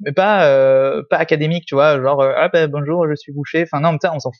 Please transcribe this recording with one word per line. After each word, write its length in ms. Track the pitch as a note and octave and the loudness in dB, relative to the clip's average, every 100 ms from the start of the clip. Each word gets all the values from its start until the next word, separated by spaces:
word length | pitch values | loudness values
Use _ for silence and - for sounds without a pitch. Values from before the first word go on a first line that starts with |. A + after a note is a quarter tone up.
mais 80 | E3+ | -4
pas, 340 | C#3+ G3 G3+ D#3 | 0 2 2 4
euh, 560 | C#3 C3+ C3+ C3+ D3 D3 | 4 4 4 2 -2 -4
pas 60 | D#3+ | -2
académique, 480 | E3 D#3 D3+ E3+ E3+ | 0 0 0 -4 -2
tu 80 | |
vois, 260 | C#3 D3+ C#3+ | 2 2 2
genre, 220 | C3 C#3 | 0 0
euh, « 100 | C3+ B2+ | 0 2
Ah, 120 | E3+ | 0
bah, 200 | E3+ D#3+ | 2 0
bonjour, 400 | D3 C#3+ F3 D#3+ | -2 -4 -2 -2
je 60 | D3 | -4
suis 160 | - | -8
boucher. » 300 | C#3+ C#3+ D#3+ | -12 -6 -4
Enfin, 160 | E3+ C#3+ | -2 -2
non, 100 | D#3+ | -2
mais 80 | D#3 | 0
ça, 120 | F3+ | -2
on 60 | D#3+ | -4
s'en 100 | C3 - | -8 -10